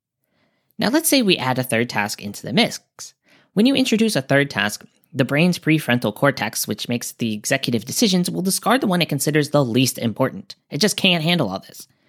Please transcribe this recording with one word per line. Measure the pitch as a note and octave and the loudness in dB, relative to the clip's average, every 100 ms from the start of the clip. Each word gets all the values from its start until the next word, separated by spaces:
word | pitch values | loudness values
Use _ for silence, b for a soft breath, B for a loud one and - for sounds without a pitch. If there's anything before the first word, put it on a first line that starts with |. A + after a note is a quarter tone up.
| _ _ _ _ _ _ _ - | _ _ _ _ _ _ _ -6
Now | G3 | 0
let's | C#4+ E4 | 0 2
say | C#4 | 2
we | G#3 D#3+ | 4 2
add | B2+ B2 | 2 -2
a | |
third | B2+ A2+ A#2+ | 0 0 0
task | A2 G#2 - | -2 -4 -6
into | G#2 G2+ | -12 -12
the | - | -2
mix. | D3 G#3+ - _ - - _ b b b | 0 0 -2 _ -20 -20 _ b b b
When | - | 0
you | A#3+ | 2
introduce | C#4 B3+ A3 A3 D#3 | 2 2 2 2 0
a | |
third | - C#3 C#3 | 2 2 2
task, | - G#2 - - _ _ | 0 -2 -4 -14 _ _
the | C3 | -2
brain's | B2+ C#3+ F3+ E3+ | 0 2 2 2
prefrontal | - D#3 - B2 A2 | 2 2 2 0 0
cortex, | - C#3+ C3+ G#2+ - - | 0 0 0 -4 -4 -6
which | G#2+ - | -6 -4
makes | A#2+ - | -6 -6
the | - A#2 | -6 -4
executive | G#2+ - C3+ - A#2 | -4 -2 -2 0 -2
decisions, | - - A3+ F#3 F3 | -4 -2 2 2 0
will | E3+ | -2
discard | F#3 - F#3+ B3 | -4 -2 0 0
the | B3 | 2
one | F3+ | 0
it | D#3+ | 0
considers | C#3+ - D3+ C#3+ | -2 0 2 2
the | D3 | 2
least | C3 A2+ C3 - | 2 2 2 0
important. | A#2 G2+ C3 F#2+ - - _ | -4 -2 -2 -4 -16 -20 _
It | D3 | -2
just | G3+ - | -2 2
can't | G3 F3 | 2 2
handle | D#3 F3 A2 | 2 0 0
all | F#2+ | -4
this. | - - - b | -12 -20 -20 b